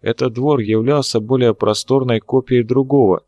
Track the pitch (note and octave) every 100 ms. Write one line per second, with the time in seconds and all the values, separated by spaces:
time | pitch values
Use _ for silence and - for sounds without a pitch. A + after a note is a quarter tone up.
0 | G2 A#2 C3 A2+ C#3 D3 G#2+ A2 A#2 D3
1 | C3 A#2 G#2+ C3 A#2+ A2 G#2+ G#2 - C3+
2 | B2+ A2+ - C3 B2+ B2 A2+ B2+ C3+ C#3
3 | A2+ F2